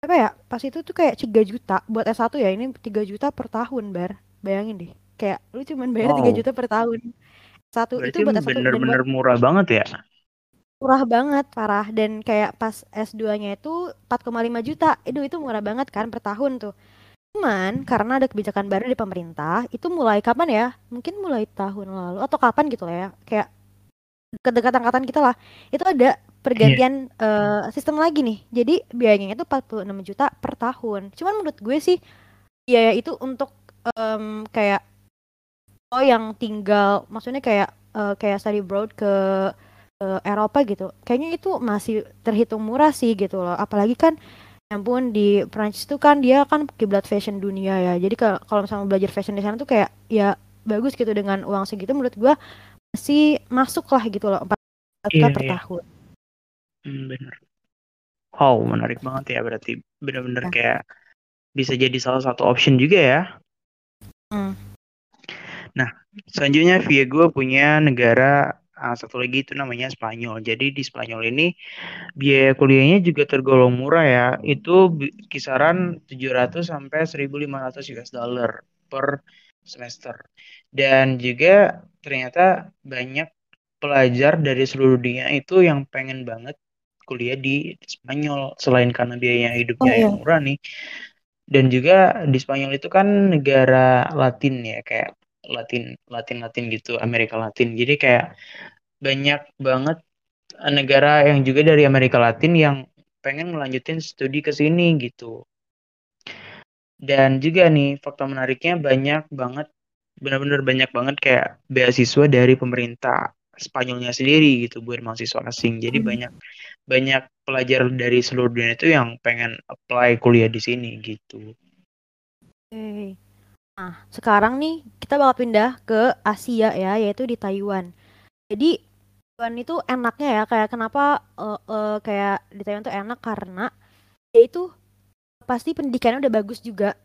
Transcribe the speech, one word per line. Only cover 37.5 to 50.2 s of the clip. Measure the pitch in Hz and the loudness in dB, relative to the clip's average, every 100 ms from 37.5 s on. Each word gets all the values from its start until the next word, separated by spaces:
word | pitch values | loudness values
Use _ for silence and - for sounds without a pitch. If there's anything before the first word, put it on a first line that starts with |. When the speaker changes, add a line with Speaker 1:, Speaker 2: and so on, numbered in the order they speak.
| 202 196 _ _ | 0 0 _ _
Speaker 1:
eh, | 220 208 202 | -8 -6 -4
kayak | 208 202 | -2 -2
study | 214 208 | -4 -6
abroad | 190 196 220 - | -4 -6 -6 -4
ke, | 208 196 190 190 190 - _ _ _ _ | -2 0 0 0 -2 -6 _ _ _ _
ke | 196 190 | -8 -6
Eropa | 196 208 214 285 | -4 -2 0 0
gitu. | 247 202 190 - | 0 -2 -10 -14
Kayaknya | - 247 320 339 | -4 -4 -4 -6
itu | 381 359 | -6 -6
masih | 240 208 - 214 - _ | -4 -4 -4 -6 -8 _
terhitung | - 214 233 220 | -4 -2 -2 -2
murah | 220 247 302 | -6 2 2
sih | 277 233 | 2 -2
gitu | 208 196 190 | 0 -4 -4
loh. | 180 | -6
Apalagi | 175 - 208 208 | -4 -4 0 0
kan, | 247 330 320 - - - _ _ | 2 2 0 -14 -20 -20 _ _
ya | 208 | -8
ampun, | 202 247 254 | -4 -2 -2
di | 214 202 202 | 0 2 2
Prancis | 147 214 214 196 | 0 -4 -6 -6
tuh | - 285 | -8 2
kan | 294 294 | 4 4
dia | 254 269 277 | 4 4 4
kan | 302 294 _ | 0 -4 _
kiblat | 214 196 | -2 -2
fashion | - 208 202 196 | -2 -6 -4 -8
dunia | 196 196 190 190 | -8 -6 -4 -2
ya. | 180 175 | 0 0
Jadi | 190 233 | -2 0
ke-, | 226 190 - | -2 -2 -4
kalau | 208 | -4
misalnya | 190 208 196 | -4 -6 -2
belajar | 196 190 | -2 -2
fashion | - 196 202 | -6 -8 -6
di | |
sana | 202 220 | -6 -8
tuh | 277 | -2
kayak, | 233 196 _ _ | 0 0 _ _
ya | 220 | 0